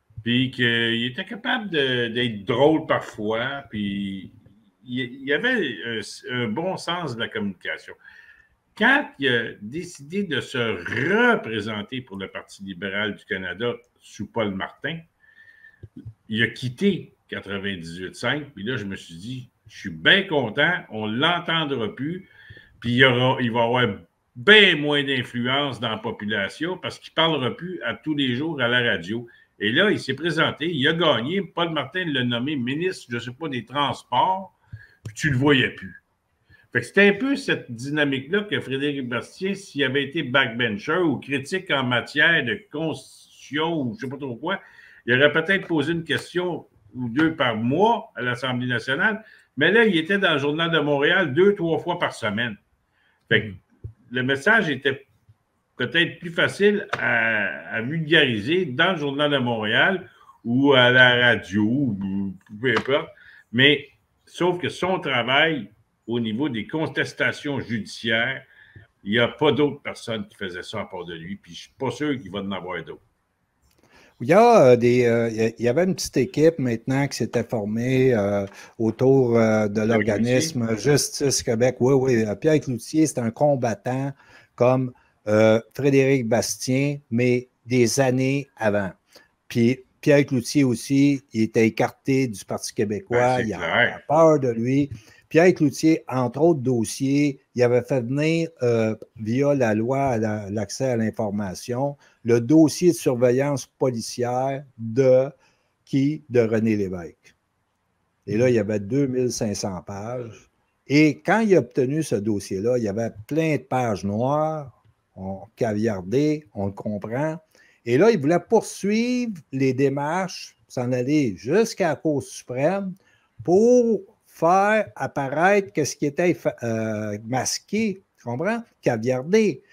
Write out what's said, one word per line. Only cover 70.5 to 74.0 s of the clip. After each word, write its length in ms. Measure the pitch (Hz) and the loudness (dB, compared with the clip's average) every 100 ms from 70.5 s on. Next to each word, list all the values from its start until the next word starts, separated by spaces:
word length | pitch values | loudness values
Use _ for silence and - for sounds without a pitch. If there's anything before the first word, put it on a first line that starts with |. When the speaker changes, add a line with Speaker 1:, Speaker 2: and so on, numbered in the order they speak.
| 90 | -10
Speaker 1:
ça 180 | - 110 | -10 -10
à 40 | 92 | -10
part 200 | 92 85 | -10 -12
de 80 | |
lui, 220 | 85 85 101 | -12 -12 -14
puis 180 | - | -16
je 80 | - | -20
suis 120 | - - | -20 -8
pas 140 | 131 | -6
sûr 260 | - 151 131 | -4 -4 -4
qu'il 140 | 95 | -6
va 80 | 98 | -10
en 120 | 98 | -6
avoir 320 | 92 90 87 | -8 -8 -10
d'autres. 180 | 78 78 _ _ _ _ _ _ _ _ _ _ | -10 -16 _ _ _ _ _ _ _ _ _ _